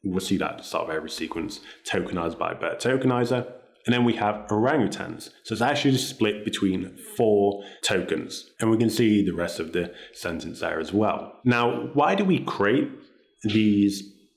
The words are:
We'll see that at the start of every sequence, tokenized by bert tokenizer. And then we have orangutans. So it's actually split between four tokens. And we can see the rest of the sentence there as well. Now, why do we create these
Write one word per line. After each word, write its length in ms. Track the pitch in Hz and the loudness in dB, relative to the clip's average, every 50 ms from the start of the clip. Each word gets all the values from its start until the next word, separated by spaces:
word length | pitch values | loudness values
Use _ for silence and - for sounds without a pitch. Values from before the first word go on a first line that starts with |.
| - | -4
We'll 160 | 98 90 95 | -2 -4 -2
see 160 | 95 - 101 87 | -2 0 0 0
that 140 | 78 73 - | 0 -4 -6
at 60 | - | -10
the 60 | - | -12
start 240 | - - 82 - 80 | -8 -6 -6 -4 -4
of 60 | 78 | -6
every 160 | 78 78 78 | -6 -6 -8
sequence, 500 | - - 82 - - 85 82 - - - - - - - _ | -10 -8 -8 -8 -6 -8 -8 -8 -10 -14 -18 -20 -20 -18 _
tokenized 540 | - - 95 85 - - 90 85 85 82 - | -4 -4 -4 -4 -2 -4 -4 -4 -4 -4 -4
by 160 | 85 82 - | -6 -6 -4
bert 260 | - - 82 80 - | -4 -6 -6 -6 -2
tokenizer. 720 | - 117 131 131 135 131 127 120 123 117 127 123 120 - - - - _ _ _ _ | 0 0 0 2 2 2 2 2 2 2 0 -2 -2 -6 -12 -18 -20 _ _ _ _
And 100 | - 120 | 0 2
then 100 | 120 120 | 4 4
we 100 | 120 113 | 2 2
have 320 | - 107 104 107 107 - - | 2 0 0 0 -2 -4 -2
orangutans. 840 | 107 104 113 131 156 151 110 92 - - 90 87 82 - - - _ - _ | 0 2 2 2 2 2 2 0 -2 -6 -10 -10 -10 -14 -14 -18 _ -20 _
So 80 | - 113 | -8 -4
it's 100 | 101 117 | 0 0
actually 340 | 131 147 139 - 139 135 | 0 0 2 2 2 2
split 480 | 131 - - - - 113 107 104 107 - | 2 0 -4 -2 0 0 0 0 -2 -4
between 520 | 107 - - - 98 92 92 90 95 - - - - - | -6 -4 0 0 0 0 0 -4 -8 -12 -18 -18 -18 -2
four 480 | - 120 110 104 101 101 101 101 - - - - - - | 2 4 4 6 6 6 4 2 0 -10 -14 -16 -6 -2
tokens. 680 | - 107 92 87 - 82 78 - - - - - _ _ _ | 0 0 0 0 0 -4 -4 -4 -8 -12 -14 -16 _ _ _
And 100 | - 110 | 2 2
we 80 | 113 113 | 4 4
can 120 | 120 113 | 2 2
see 340 | 107 - 120 110 107 104 95 | 2 4 4 4 6 4 4
the 100 | 90 82 | 2 0
rest 240 | 82 87 87 - - | -2 -4 -4 -4 -6
of 140 | 85 80 - | -8 -4 -2
the 200 | 90 87 85 - - - - - | -4 -4 -4 -8 -16 -20 -20 -18
sentence 480 | - - 90 82 80 73 - - - | -10 -8 -6 -6 -6 -8 -10 -10 -6
there 180 | - 82 80 80 | -6 -4 -4 -4
as 140 | 80 - - | -6 -2 0
well. 480 | 104 110 101 82 - - - - - _ | 2 2 2 0 -2 -6 -12 -18 -2 _
Now, 460 | 127 120 120 120 120 - - - - - | 2 2 4 2 2 0 -2 -6 -2 0
why 200 | 139 143 165 196 | 2 2 2 2
do 100 | 214 208 | 2 2
we 160 | 190 180 131 | 2 2 0
create 500 | - - - - 98 101 117 143 - - - - - _ _ _ _ _ _ _ - | 0 -4 -2 2 2 4 4 2 0 -2 -6 -14 -20 _ _ _ _ _ _ _ -4
these 600 | 107 104 110 110 107 104 101 101 101 98 - - - - _ _ _ _ | 0 2 4 4 6 6 6 4 4 2 -2 -10 -14 -20 _ _ _ _